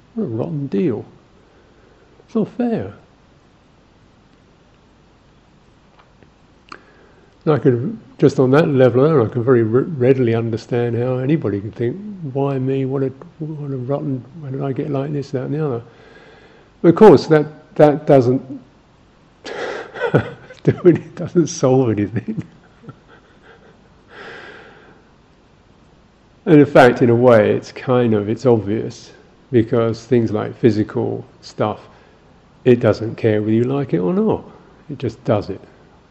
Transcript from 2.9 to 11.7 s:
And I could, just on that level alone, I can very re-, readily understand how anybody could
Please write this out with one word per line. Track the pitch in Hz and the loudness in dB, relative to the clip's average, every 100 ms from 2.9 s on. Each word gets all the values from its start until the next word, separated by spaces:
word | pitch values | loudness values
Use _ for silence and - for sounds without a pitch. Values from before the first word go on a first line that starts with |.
| - _ _ _ _ _ _ _ _ _ _ _ _ _ _ _ _ _ _ _ _ _ _ _ _ _ _ _ _ _ _ _ _ - _ _ _ _ - - _ - _ _ _ | -14 _ _ _ _ _ _ _ _ _ _ _ _ _ _ _ _ _ _ _ _ _ _ _ _ _ _ _ _ _ _ _ _ -20 _ _ _ _ -20 -20 _ -20 _ _ _
And | - | -2
I | 147 | 0
could, | 143 120 147 226 - - | 2 0 -4 -10 -16 0
just | 143 - | 0 2
on | 127 | 2
that | 139 170 | 2 2
level | 135 127 117 | 2 2 4
alone, | 147 156 107 | 2 2 0
I | |
can | 127 | -2
very | 117 123 | 0 2
re-, | 110 120 | 2 0
readily | 185 151 120 131 120 | -2 -2 0 0 0
understand | 113 113 110 - 123 120 117 | -2 -2 -6 -6 -4 -4 -4
how | 123 127 | -4 -4
anybody | 131 156 123 101 | -2 -2 -2 -6
could | 101 | -8